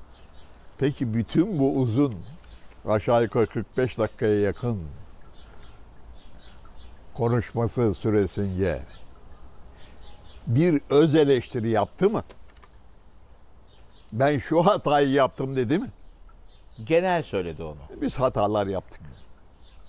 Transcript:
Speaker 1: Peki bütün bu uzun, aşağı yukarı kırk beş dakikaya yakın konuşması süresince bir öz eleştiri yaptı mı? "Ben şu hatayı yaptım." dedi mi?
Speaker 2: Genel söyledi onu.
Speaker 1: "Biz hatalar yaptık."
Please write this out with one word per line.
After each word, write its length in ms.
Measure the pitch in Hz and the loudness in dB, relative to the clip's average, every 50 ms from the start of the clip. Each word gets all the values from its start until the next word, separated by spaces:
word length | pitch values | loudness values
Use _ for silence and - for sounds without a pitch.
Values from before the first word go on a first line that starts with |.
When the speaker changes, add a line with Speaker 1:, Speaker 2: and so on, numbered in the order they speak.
| - - - - - - - - - - - - - - - - | -20 -20 -20 -20 -20 -20 -20 -20 -20 -20 -20 -20 -20 -20 -8 -2
Speaker 1:
Peki 360 | 135 139 139 - 139 117 107 | -2 -2 -2 -2 -4 -2 -2
bütün 440 | 117 110 - - - - 226 208 147 | -2 -2 0 2 2 2 2 2 2
bu 180 | 135 135 151 | 2 2 2
uzun, 380 | 139 131 120 104 123 147 139 110 85 92 98 151 - - - - - - - - - - - | 2 0 0 2 2 2 0 0 -6 -12 -14 -16 -18 -20 -20 -20 -20 -20 -20 -20 -14 -4 0
aşağı 340 | 107 110 - - 120 117 117 | 0 0 2 2 4 4 4
yukarı 240 | 107 - 123 110 | 2 2 0 0
kırk 300 | - - 123 104 - - | 0 0 -6 -8 -4 -2
beş 220 | - 127 123 - - | -2 -2 -2 0 -2
dakikaya 420 | 110 107 - - 117 107 104 104 | -2 -2 -2 -2 0 2 2 4
yakın 420 | 101 98 92 - - 120 117 101 82 73 71 - - - - - - - - - - - - - - - - - - - - - - - - - - - - - - - - - - - - - - - - - - - - | 2 0 0 -2 -4 -4 -4 -4 -6 -10 -12 -14 -16 -16 -16 -18 -18 -18 -18 -20 -20 -18 -18 -18 -18 -18 -18 -18 -20 -20 -20 -20 -20 -18 -18 -18 -18 -16 -18 -18 -18 -18 -20 -18 -20 -18 -18 -16 -16 -16 -18 -18 -18 -16 -8
konuşması 800 | - 117 117 120 123 107 - - 113 117 110 - - 120 110 95 | -2 0 2 2 2 0 -2 -2 -2 -2 -2 0 2 2 2 2
süresince 880 | - - 113 107 107 98 90 - - 101 98 92 90 98 90 78 65 64 - - - - - - - - - - - - - - - - - - - - - - - - - - - - - - - - | 0 0 2 4 4 2 2 0 -4 -4 -4 -2 0 0 0 0 -2 -6 -12 -16 -18 -18 -18 -18 -20 -20 -20 -18 -18 -18 -18 -18 -18 -20 -20 -20 -20 -20 -20 -18 -18 -16 -16 -16 -18 -18 -20 -20 -14 -4
bir 340 | - 117 131 165 180 160 139 - - | 0 2 4 4 4 4 2 0 2
öz 240 | 135 143 160 165 135 | 4 6 6 6 6
eleştiri 540 | 160 151 139 139 123 110 - - 123 107 117 | 4 6 6 4 2 2 -2 -6 -4 -2 0
yaptı 400 | 110 104 101 - - - 180 202 | 2 2 0 0 -2 0 0 2
mı? 120 | 226 156 - - - - - - - - - - - - - - - - - - - - - - - - - - - - - - - - - - - - - - - | 2 0 -4 -6 -14 -18 -20 -20 -20 -20 -20 -20 -20 -20 -20 -20 -20 -20 -20 -20 -20 -20 -20 -20 -20 -20 -20 -20 -20 -20 -20 -20 -20 -20 -20 -20 -20 -20 -20 -10 -2
"Ben 260 | 113 135 143 151 131 | 0 2 2 2 0
şu 280 | - - 156 170 170 | -2 2 2 4 6
hatayı 440 | 190 208 175 - 147 143 147 143 139 | 6 4 4 2 2 4 4 4 4
yaptım." 460 | 131 151 170 - - - 143 135 135 | 4 4 4 2 2 -4 -6 -4 -2
dedi 220 | 131 127 110 139 185 | -2 0 2 0 0
mi? 120 | 262 - - - - - - - - - - - - - - - - - - - 110 | 0 -4 -10 -16 -20 -20 -20 -20 -20 -20 -20 -20 -20 -20 -20 -20 -20 -20 -18 -16 -4
Speaker 2:
Genel 380 | 107 160 170 180 190 180 170 147 | 2 2 2 4 2 0 0 -2
söyledi 400 | - - 98 90 85 80 - 82 | -2 -4 -4 -4 -4 -6 -8 -10
onu. 140 | 78 76 73 - - - - 147 | -10 -10 -14 -16 -18 -10 -6 -6
Speaker 1:
"Biz 140 | 127 - - | -6 -2 0
hatalar 460 | 127 131 - 120 104 101 107 104 101 | 0 0 2 2 0 2 2 0 0
yaptık." 340 | 95 98 92 - - - - - - - - - - - - - - - - - - - - - | 0 -2 -4 -6 -8 -16 -18 -18 -18 -18 -18 -20 -20 -20 -20 -20 -20 -20 -20 -20 -20 -20 -20 -20